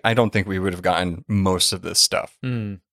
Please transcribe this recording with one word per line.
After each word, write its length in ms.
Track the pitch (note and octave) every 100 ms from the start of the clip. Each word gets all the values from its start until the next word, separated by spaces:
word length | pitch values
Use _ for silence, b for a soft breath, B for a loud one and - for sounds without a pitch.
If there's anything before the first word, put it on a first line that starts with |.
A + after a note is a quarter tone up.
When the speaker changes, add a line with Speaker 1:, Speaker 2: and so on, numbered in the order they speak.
Speaker 1:
I 100 | A2+
don't 160 | A2+ A2
think 160 | G#2 G2
we 100 | F#2+
would 140 | F#2+
have 80 | F2
gotten 420 | F2+ F2 F2+ E2+ -
most 440 | G2+ F#2+ F2+ -
of 100 | F#2
this 160 | F2 E2+
stuff. 380 | - - - -
Speaker 2:
Mm. 360 | B2+ A#2+ G#2 F#2+ _